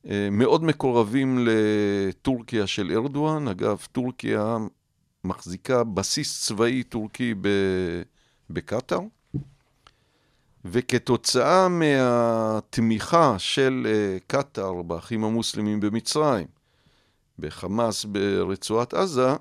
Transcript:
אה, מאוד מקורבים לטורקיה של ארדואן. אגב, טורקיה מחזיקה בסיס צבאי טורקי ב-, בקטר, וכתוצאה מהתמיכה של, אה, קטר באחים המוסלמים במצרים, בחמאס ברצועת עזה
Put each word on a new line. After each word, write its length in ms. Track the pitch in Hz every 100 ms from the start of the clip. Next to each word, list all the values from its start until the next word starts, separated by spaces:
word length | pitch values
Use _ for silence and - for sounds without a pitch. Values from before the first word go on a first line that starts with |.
| -
אה, 200 | 101 101
מאוד 340 | 101 123 160
מקורבים 800 | 160 147 135 120 104 131 131 127 117
לטורקיה 1200 | 110 107 104 104 101 98 - - 127 113 117 98
של 260 | - 92
ארדואן. 560 | 101 139 139 156 156 139
אגב, 380 | 92 110 101 -
טורקיה 640 | - 123 127 113 107 107 113 107 _ _ _ _ _
מחזיקה 600 | 92 - - 92 - 127
בסיס 560 | 117 95 98 - 95 -
צבאי 420 | - 104 117 127
טורקי 520 | 117 113 107 - 123 101
ב-, 640 | 101 101 95 92 90 87 82 _ _ _ _
בקטר, 500 | 85 - 110 - - 208 _ _ 139 139 _ _ _ - _ _ _ _ _ _ _
וכתוצאה 1040 | 90 107 123 123 - 120 - 127 139 180 185
מהתמיכה 1700 | 175 156 139 127 120 117 113 110 110 - - 113 107 - 170 151 98
של, 480 | - - 131 127 117
אה, 280 | 107 101 95 -
קטר 560 | 135 139 - 95 90
באחים 420 | 85 85 - 110
המוסלמים 560 | 107 113 110 - 104 104
במצרים, 680 | 104 113 - 151 151 113 82 _ _ _ _ _ _ _ _ -
בחמאס 680 | 76 - 92 107 117 98
ברצועת 880 | 104 101 101 95 90 98 - 110 120
עזה 400 | 170 190 131 127 151